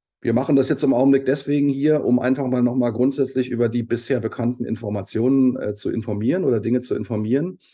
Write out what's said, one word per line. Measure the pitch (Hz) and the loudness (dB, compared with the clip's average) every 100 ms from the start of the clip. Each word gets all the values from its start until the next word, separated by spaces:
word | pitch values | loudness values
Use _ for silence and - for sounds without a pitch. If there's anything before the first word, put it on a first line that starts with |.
| _ _ | _ _
Wir | 113 | -2
machen | 113 131 139 | 0 2 2
das | 127 | 2
jetzt | 139 | 2
im | 135 | 2
Augenblick | 131 135 139 135 | 4 4 4 2
deswegen | 151 - 147 143 | -2 0 0 0
hier, | 135 147 151 110 | 0 2 2 2
um | 123 | 2
einfach | 123 131 135 | 2 0 0
mal | 123 | 0
noch | 120 127 | 0 2
mal | 123 | 0
grundsätzlich | 110 131 139 131 135 127 | 2 0 2 -2 -2 -2
über | 117 120 | 0 0
die | 120 | 0
bisher | 117 117 - 127 | -2 -4 -2 -2
bekannten | 110 - 120 123 | -2 -2 -4 -2
Informationen, | - 107 110 104 92 113 123 135 131 120 | -4 -6 -4 -6 -4 -2 2 4 4 2
äh, | 104 | -4
zu | 104 - | -4 -4
informieren | 113 107 104 113 175 | -4 -4 -2 0 0
oder | 156 117 | 2 0
Dinge | 110 123 | 0 -2
zu | 123 | -2
informieren. | - 107 110 107 131 170 185 _ | -6 -4 -4 0 0 -2 -8 _